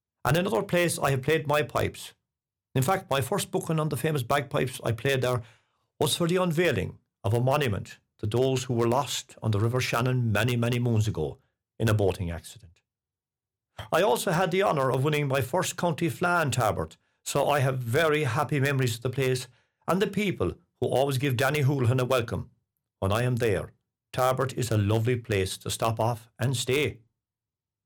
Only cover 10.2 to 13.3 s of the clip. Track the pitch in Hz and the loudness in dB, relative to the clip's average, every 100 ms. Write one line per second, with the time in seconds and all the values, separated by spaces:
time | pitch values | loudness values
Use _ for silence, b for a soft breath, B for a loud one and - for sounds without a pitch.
10.2 | 117 101 120 120 117 123 123 110 107 80 | 0 2 2 0 0 0 0 0 0 -2
11.2 | 76 65 _ _ _ - 113 107 98 87 | -6 -8 _ _ _ -4 0 2 2 0
12.2 | 85 85 - - 87 _ _ _ _ _ | -4 -8 -12 -20 -20 _ _ _ _ _
13.2 | _ | _